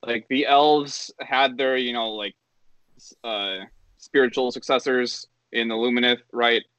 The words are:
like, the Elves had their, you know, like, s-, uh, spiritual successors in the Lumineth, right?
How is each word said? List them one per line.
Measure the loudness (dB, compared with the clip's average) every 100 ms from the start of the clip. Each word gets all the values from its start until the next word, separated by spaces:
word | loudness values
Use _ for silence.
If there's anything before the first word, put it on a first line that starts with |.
like, | -6 -8 -4
the | -2 4
Elves | 6 6 4 2 -10 -14 -14
had | -4 0 0 2
their, | 0 0
you | -2
know, | -4 -6
like, | -6 -10 -12 _ _ _ _ _ _
s-, | -20 _
uh, | -8 -6 -6 -8 -12 _ _ _
spiritual | -2 2 2 0 -4
successors | -4 -2 -2 0 0 -2 -6 -14 _ _
in | -4 -4
the |
Lumineth, | -2 0 2 2 0 _
right? | -2 2 0 -2